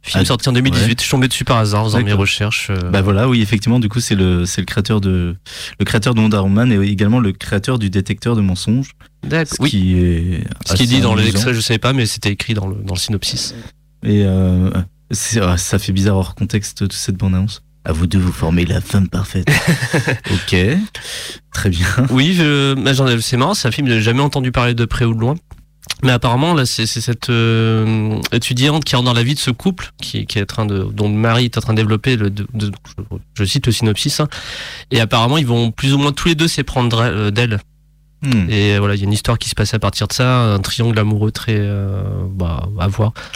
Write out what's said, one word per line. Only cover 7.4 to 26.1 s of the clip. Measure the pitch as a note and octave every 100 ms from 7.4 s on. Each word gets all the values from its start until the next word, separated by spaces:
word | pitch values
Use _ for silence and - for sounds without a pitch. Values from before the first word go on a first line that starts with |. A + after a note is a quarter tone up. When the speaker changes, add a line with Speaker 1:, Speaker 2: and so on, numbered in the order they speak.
| - G#2 A2+ B2+
Speaker 2:
du | G#2
détecteur | G2 F#2 G#2+ A#2+ A2+
de |
mensonges. | G2 F2+ - A#2+ C3+ - - _
Speaker 1:
D'accord, | - D#3 D#3 -
Speaker 2:
Ce |
Speaker 1:
oui. | E3
Speaker 2:
qui | G#2 F#2 F2+
est | F2 E2+ F2+ F2 - - -
Speaker 1:
Ce |
qui | -
est | A#2+
Speaker 2:
assez |
Speaker 1:
dit | C3
dans | -
Speaker 2:
amusant. | A2 G2+
Speaker 1:
l'extrait, | G2 A2+
je | A#2
savais | G#2+ A2
pas, | A#2+
mais | C3+ A2
c'était | - G#2
écrit | G2+ -
dans | G#2+ F#2+
le, | G2
dans | G2 F2+
le |
synopsis. | - G2+ - B2+ - - A2+ _ _ _
Speaker 2:
Et, | A2 G#2 G2
euh, | F#2+ F#2 F2+ F#2 F2+ F2+ _ _
c'est, | G#2+ - A2
ah, | F#2 F2
ça | - G2+
fait | -
bizarre | F#2+ G2 F#2+
hors | F#2 -
contexte, | G2 G#2+ - -
toute | G2
cette | - - F#2
bande-annonce. | G2 F#2 G2+ - _ _ -
À |
vous | D#2+ F2
deux, | G2
vous | F2+
formez | - E2 F2 E2+
la | F#2+
femme | - G#2 F#2
parfaite. | F2+ G2 G2 F2+
Speaker 1:
<laughs> | C#3 - D#3 B2 D#3 C3+ B2+ -
Speaker 2:
Ok, | F2+ - F#2 F#2 E3+ G#3+ - - - - - _
très | - G2+
bien. | E2 F2+ G2 B2+
Speaker 1:
Oui, | B2+ D3+
je, | F3+ D#3 C#3+ C#3
bah, | C3+ C3
j'en | C3 C3
ai, | A#2
c'est | A2 B2
marrant, | C#3+
c'est | G#3 A#2+
un |
film | A2 C#3
que |
j'ai | A2+
jamais | G#2+ A#2+
entendu | C#3+ C#3+ B2+
parler | B2+ A#2+
de | A#2 A#2
près | - A#2
ou |
de | A2+
loin. | A#2 D#3+ _ - - _ - -
Mais | C3